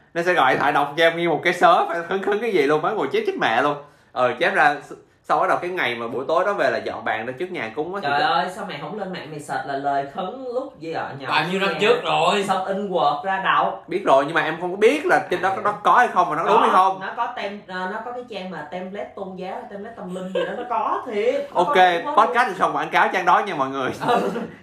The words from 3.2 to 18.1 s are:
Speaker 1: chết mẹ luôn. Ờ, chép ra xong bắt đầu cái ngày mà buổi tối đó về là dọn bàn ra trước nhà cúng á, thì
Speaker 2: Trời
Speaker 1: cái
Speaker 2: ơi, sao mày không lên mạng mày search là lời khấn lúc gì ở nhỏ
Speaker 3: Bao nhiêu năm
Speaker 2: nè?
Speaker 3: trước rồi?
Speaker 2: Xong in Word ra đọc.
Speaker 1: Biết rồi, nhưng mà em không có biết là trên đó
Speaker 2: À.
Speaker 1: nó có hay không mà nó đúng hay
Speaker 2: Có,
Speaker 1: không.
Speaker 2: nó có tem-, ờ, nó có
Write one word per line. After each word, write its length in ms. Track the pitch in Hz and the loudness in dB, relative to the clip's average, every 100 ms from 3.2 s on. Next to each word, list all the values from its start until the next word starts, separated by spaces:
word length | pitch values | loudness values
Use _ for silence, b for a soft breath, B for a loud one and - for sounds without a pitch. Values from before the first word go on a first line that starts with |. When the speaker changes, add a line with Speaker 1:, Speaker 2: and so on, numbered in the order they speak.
| 370 | -2
Speaker 1:
chết 80 | 320 | -2
mẹ 200 | 135 117 | 0 2
luôn. 160 | 147 147 b b b | 0 -2 b b b
Ờ, 220 | 120 123 113 | -2 0 2
chép 160 | 175 196 | 0 2
ra 200 | 151 147 - 156 _ b | 2 2 -8 -20 _ b
xong 160 | - 156 | -2 0
bắt 80 | 180 | 2
đầu 80 | - | 0
cái 80 | 175 | -2
ngày 260 | 180 127 117 | -2 -2 -2
mà 120 | 117 | -6
buổi 180 | 120 139 | -6 0
tối 180 | 165 202 | 0 0
đó 80 | |
về 160 | 190 135 | 2 0
là 60 | 113 | 0
dọn 280 | 104 104 113 | -4 -6 -4
bàn 200 | 110 117 | -4 -6
ra 80 | 127 | -8
trước 120 | 180 | -8
nhà 200 | 170 110 143 | -6 -8 -6
cúng 200 | 160 196 | -6 -6
á, 60 | |
thì 40 | 185 | -2
Speaker 2:
Trời 100 | 143 | 0
Speaker 1:
cái 100 | 156 | 2
Speaker 2:
ơi, 140 | 170 185 208 | 2 0 -6
sao 100 | 190 | -10
mày 120 | 147 | -10
không 180 | 160 208 | -10 -8
lên 140 | 185 | -8
mạng 140 | 180 156 | -8 -10
mày 80 | 151 | -12
search 260 | - 135 143 | -8 -6 -4
là 60 | 139 | -4
lời 280 | 143 139 - - | -2 -2 -2 -6
khấn 300 | 185 262 254 | -8 -8 -6
lúc 260 | 240 285 - | -6 -6 -10
gì 120 | 160 | -8
ở 200 | 139 127 135 | -6 -8 -10
nhỏ 80 | 131 | -2
Speaker 3:
Bao 160 | 151 160 | 0 0
nhiêu 80 | 190 | 0
năm 100 | 190 | 0
Speaker 2:
nè? 60 | - | 2
Speaker 3:
trước 220 | 208 240 | 4 4
rồi? 400 | 165 156 170 202 196 | 2 2 2 2 2
Speaker 2:
Xong 180 | 185 190 | 0 0
in 240 | 202 202 | -4 -2
Word 320 | 175 147 - | 0 2 0
ra 180 | 190 190 | -2 -2
đọc. 400 | 170 151 - - - | 2 2 2 -2 -6
Speaker 1:
Biết 160 | 180 185 | -4 4
rồi, 180 | 139 147 | 4 4
nhưng 80 | 160 | 0
mà 60 | |
em 160 | 151 170 | -2 -4
không 100 | 180 | -6
có 60 | 196 | 4
biết 280 | 220 302 359 | 4 4 2
là 220 | 151 - | 2 2
trên 120 | 180 | 0
đó 80 | 180 | 0
Speaker 2:
À. 60 | 190 | 0
Speaker 1:
nó 80 | 202 | -2
có 200 | 202 190 208 | 0 4 4
hay 100 | 240 | 4
không 220 | 196 170 | 2 0
mà 60 | 151 | 0
nó 80 | |
đúng 180 | 190 214 | 4 4
hay 80 | 208 | 6
Speaker 2:
Có, 20 | 196 | 6
Speaker 1:
không. 220 | 190 190 | 4 2
Speaker 2:
nó 120 | 190 - | -6 -6
có 160 | 233 - | -6 -6
tem-, 220 | 196 202 185 | -8 -10 -10
ờ, 220 | 185 185 | -8 -6
nó 60 | 220 | -8
có 60 | 233 | -10